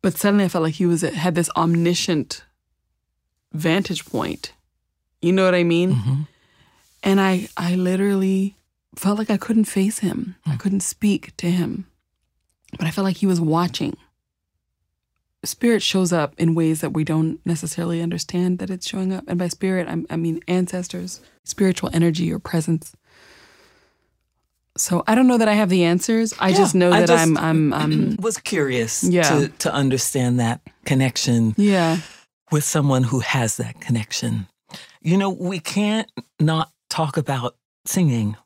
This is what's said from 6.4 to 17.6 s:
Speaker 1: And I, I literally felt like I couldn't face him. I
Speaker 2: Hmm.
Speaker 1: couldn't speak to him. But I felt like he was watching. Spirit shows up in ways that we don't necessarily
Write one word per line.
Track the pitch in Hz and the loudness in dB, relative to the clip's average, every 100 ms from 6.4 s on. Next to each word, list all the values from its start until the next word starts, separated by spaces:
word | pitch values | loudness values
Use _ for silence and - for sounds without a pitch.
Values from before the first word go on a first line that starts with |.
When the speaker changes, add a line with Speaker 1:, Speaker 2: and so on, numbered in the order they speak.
| _ _ _ _ _ _ | _ _ _ _ _ _
Speaker 1:
And | 202 196 | 0 2
I, | 190 185 - - | 2 0 -4 -6
I | 170 | -2
literally | 180 180 190 202 196 190 190 196 _ _ _ _ | 0 0 0 0 0 0 0 -2 _ _ _ _
felt | - 190 208 | -4 -2 -2
like | 214 | 0
I | 202 | -2
couldn't | - 220 | 2 2
face | 208 196 190 - | 2 0 0 0
him. | 185 - - - | -4 -4 -8 -8
I | 160 | -6
Speaker 2:
Hmm. | 131 | -4
Speaker 1:
couldn't | 196 196 | -2 -2
speak | - - 208 196 - - | -4 -2 0 0 -4 -6
to | 175 | -2
him. | 180 131 - - _ _ _ _ _ _ _ _ - | 0 -2 -6 -12 _ _ _ _ _ _ _ _ -6
But | 160 | -4
I | |
felt | 175 | -2
like | 190 180 | -2 0
he | 196 | 0
was | 175 | 2
watching. | 160 160 175 - - - _ _ _ _ _ _ _ _ _ _ _ _ _ _ | 2 0 0 -4 -6 -8 _ _ _ _ _ _ _ _ _ _ _ _ _ _
Spirit | - - 240 220 | -14 -2 0 2
shows | - 190 180 | 0 0 2
up | 170 147 - | 0 -2 0
in | 165 | 0
ways | 165 160 160 | 2 0 0
that | 151 | -2
we | 156 | -4
don't | 156 160 160 - | 0 0 0 -2
necessarily | - 165 | -4 -4